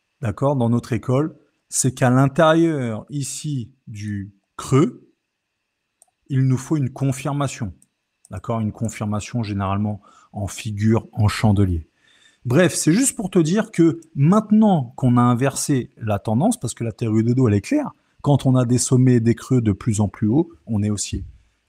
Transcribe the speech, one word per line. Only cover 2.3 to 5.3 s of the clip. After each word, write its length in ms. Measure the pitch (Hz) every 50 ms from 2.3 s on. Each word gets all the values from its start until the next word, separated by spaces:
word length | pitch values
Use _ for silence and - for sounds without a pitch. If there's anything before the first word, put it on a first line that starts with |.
| 135 - 165 156 160 165 170 165 156 139 123 117 107 107 - -
ici 600 | 147 143 131 - - - - 151 143 127 110 - _ _ _
du 460 | - 110 104 104 104 104 101 98 101 - _ _ _ _
creux, 560 | - - - 135 135 175 240 - - - _ _ _ _ _